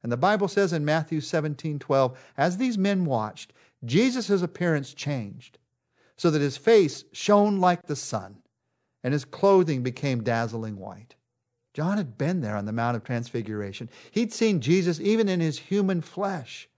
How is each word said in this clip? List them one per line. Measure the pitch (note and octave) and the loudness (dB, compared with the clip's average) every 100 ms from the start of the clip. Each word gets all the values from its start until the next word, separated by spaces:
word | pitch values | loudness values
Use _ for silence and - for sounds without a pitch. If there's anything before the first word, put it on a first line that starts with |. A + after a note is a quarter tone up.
And | A#2+ | -4
the | A#2+ | 0
Bible | F3 G#3+ G3 | 2 2 0
says | - G3 | 0 0
in | D#3+ | 0
Matthew | D3 D#3+ D#3 D#3+ | 0 0 0 -6
seventeen | - E3 D3+ D3 D#3+ D3 | -2 -2 -2 -6 -6 -6
twelve, | - C3+ B2+ B2+ - - | 0 2 2 0 -18 0
"As | D#3 F3+ | 0 2
these | B3+ G#3+ | -2 0
men | G3 G3 E3+ | 0 2 0
watched, | B2 G#2+ - - _ _ _ A#2+ | -2 -4 -8 -20 _ _ _ 0
Jesus' | C#3+ B3+ B3 G3 G3 | 2 2 0 0 0
appearance | F3 - F3 D3+ C3+ | 0 -2 0 0 -2
changed, | - - C#3 G#2 - - _ _ _ _ _ _ _ | -10 -6 -4 -6 -12 -20 _ _ _ _ _ _ _
so | E3+ | 0
that | D3+ | 2
his | C#3+ C3 | 0 0
face | - A3+ D#3+ - - | 4 6 6 -2 -16
shone | - - G#3 G#3 G3+ | -8 2 4 4 4
like | F3+ F3 - | 2 2 -4
the | D3 | -8
sun, | - A2 F#2 G2 _ _ _ _ _ _ | -6 -8 -8 -20 _ _ _ _ _ _
and | B2+ | -4
his | D3 C3 | -4 -4
clothing | - G3 G3 E3 C3+ | 0 6 6 4 0
became | B2 B2+ C#3+ B2+ | -4 -4 -4 -2
dazzling | A2 A#2 A#2 A2+ A2 G2+ | 0 -2 -2 -6 -10 -10
white." | F#2+ F#2+ A#2 _ _ _ _ _ _ | -12 -16 -20 _ _ _ _ _ _
John | - D#3+ G#3 | -4 -2 -2
had | D#3 G#2+ | -4 -4
been | C#3 F#3 | -2 0
there | A2+ G#2+ | -2 -4
on | G#2 | -4
the | |
Mount | A2+ A#2 A#2+ | -2 -2 -2
of | |
Transfiguration. | - A#2+ A#2+ A#2+ G#2+ G#2+ G2+ F#2+ A2+ - - | -4 -6 -4 -6 -6 -6 -8 -10 -14 -16 -6
He'd | - A#3 | -2 -2
seen | - A3+ F#3 | 0 2 2
Jesus | A#2 F3+ F3 D#3 | 2 2 2 0
even | G3+ A3 G#3 | 0 2 2
in | F#3 | 0
his | D#3+ C3+ | 0 -4
human | - G3 G3 F3+ | -4 0 0 0
flesh. | D#3 - G3 F#3 B2 - - | -4 -6 -4 -4 -10 -18 -20